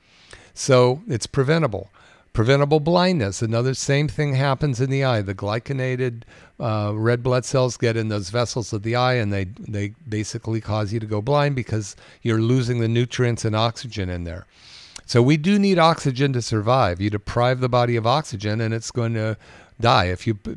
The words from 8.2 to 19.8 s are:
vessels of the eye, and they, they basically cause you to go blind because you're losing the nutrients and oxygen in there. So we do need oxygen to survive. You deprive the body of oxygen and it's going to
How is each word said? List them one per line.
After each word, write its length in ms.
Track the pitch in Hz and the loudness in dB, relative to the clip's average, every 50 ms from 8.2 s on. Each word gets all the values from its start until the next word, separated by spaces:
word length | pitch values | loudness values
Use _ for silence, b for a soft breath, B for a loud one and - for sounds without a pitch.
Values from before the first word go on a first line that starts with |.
| 98 87 | -4 -4
vessels 420 | 110 120 123 110 - 127 107 - - | -2 -2 -2 -2 -4 -6 -6 -6 -6
of 100 | 107 101 | -6 -4
the 140 | 113 117 | -2 -2
eye, 180 | 120 123 127 127 | 0 2 2 2
and 180 | 123 113 101 101 | 0 0 0 -2
they, 120 | 98 95 | -2 -2
they 500 | 92 113 - 208 - 107 101 101 104 107 - - 135 | -4 -8 -12 -12 -8 -6 -6 -6 -6 -8 -10 -12 -6
basically 520 | 107 107 107 - - 117 - 110 113 113 | -4 -4 -4 -4 -8 -10 -6 -4 -4 -4
cause 320 | 107 - 104 107 107 98 107 | -4 -4 -2 -2 -2 -2 -4
you 60 | 117 | -4
to 80 | 110 | -4
go 160 | 107 107 104 104 | -4 -4 -4 -2
blind 320 | 127 143 147 143 143 143 | 0 2 2 2 2 0
because 400 | 127 113 - 107 110 107 - - B B B B B B | -2 -4 -4 -4 -4 -4 -6 -12 B B B B B B
you're 180 | 117 110 113 | 0 2 2
losing 400 | 113 113 127 131 123 117 123 120 | 2 4 2 2 2 0 0 0
the 80 | 113 113 | 0 2
nutrients 560 | 117 117 123 123 - - 123 120 117 113 - | 2 2 0 0 0 0 0 0 0 0 -2
and 100 | 117 107 | -2 0
oxygen 560 | 107 113 117 117 - - 120 104 110 95 90 | 0 0 0 -2 -4 -12 -10 -8 -6 -6 -4
in 140 | 90 87 87 | -4 -6 -6
there. 220 | 85 82 87 90 _ B B B B B B B B B B B | -8 -10 -12 -14 _ B B B B B B B B B B B
So 160 | B - 120 120 | B 4 4 6
we 140 | 131 156 | 6 4
do 220 | 160 147 185 208 208 | 4 4 4 4 4
need 200 | 196 202 190 170 | 4 4 4 6
oxygen 540 | 160 165 165 - - 143 127 117 143 143 135 | 6 4 4 2 0 -2 0 0 0 0 0
to 100 | 123 110 | -2 -2
survive. 580 | - 113 110 101 113 127 135 123 92 87 87 | -2 -2 -2 0 2 2 2 2 2 0 0
You 100 | 98 104 | -2 -2
deprive 500 | 101 101 - - - 120 120 127 131 127 | -2 -4 -6 -4 -2 0 2 2 2 0
the 80 | 127 123 | 0 0
body 280 | 120 123 120 123 120 | 2 2 2 2 0
of 100 | 117 107 | 0 2
oxygen 540 | 113 131 151 156 - - 98 101 104 107 113 | 2 0 0 0 -4 -8 -6 -4 -4 -2 -2
and 120 | 113 110 113 | -2 -2 -2
it's 180 | 117 117 - | -4 -6 -6
going 240 | - 120 117 113 117 | -4 -4 -2 -2 -2
to 220 | 110 107 110 107 - B B B B B B B B | -2 -2 -2 -4 -6 B B B B B B B B